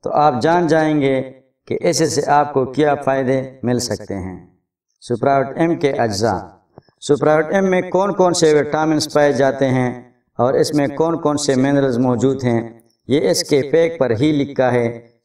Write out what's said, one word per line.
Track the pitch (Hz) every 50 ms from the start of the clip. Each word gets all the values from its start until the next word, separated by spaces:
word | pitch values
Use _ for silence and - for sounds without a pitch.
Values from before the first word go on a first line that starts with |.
| _
तो | -
आप | - - 147 151 147 120
जान | 110 160 170 175 175 156
जाएंगे | 156 160 156 156 151 151 135 139 135 131 131 131 131 - _ _ _ _ _ -
कि | - - -
इसे | 175 160 - 160 151
से | 113 135 143 131
आपको | 143 147 147 143 143 135 131 131
क्या | 127 123 151 147 143
फ़ायदे | 143 143 135 135 135 135 123 135 131 131 135 127 - -
मिल | 117 123 120
सकते | - - 104 95 104 - 101
हैं। | 98 90 95 90 87 90 90 _ _ _ _ _ _ _ _ _ _
सुप्रावेट | - - 120 107 120 139 139 139 135 135 135 -
एम | 165 170 170
के | - - 135 135 -
अज्जा, | 117 113 101 95 107 113 98 90 98 92 95 92 _ _ _ - _ _ _ _
सुप्रावेट | - - 147 139 143 151 151 156 160 156 170
एम | 196 190
में | 190 185 180 180 185
कौन | 175 180 196 202 185
कौन | - 185 180 170
से | - 165 156 151
विटामिन्स | 151 139 147 143 156 156 160 156 151 156 147 -
पाए | 156 147 143 135
जाते | 123 139 135 131 135 143 131
हैं | 127 127 127 123 120 123 120 - _ _ _ _ _ -
और | 120 127 127
इसमें | - 156 - 147 147 143 139 143
कौन | 139 160 165 165 147
कौन | - 151 147 143
से | - - 135
मिनरल्स | 127 131 139 143 139 135 135 123 117
मौजूद | 131 127 123 113 110 135 135 135 -
हैं, | 127 117 113 110 113 110 - _ _ _ _ _ -
ये | 139 147 - 190
इसके | 170 - - - 151 139 127 139
पैक | 143 165 165 165 165 -
पर | 135 120 117
ही | 104 139 156 151
लिखा | 143 143 143 139 127 127 127
है। | 120 123 120 117 120 117 120 - _ _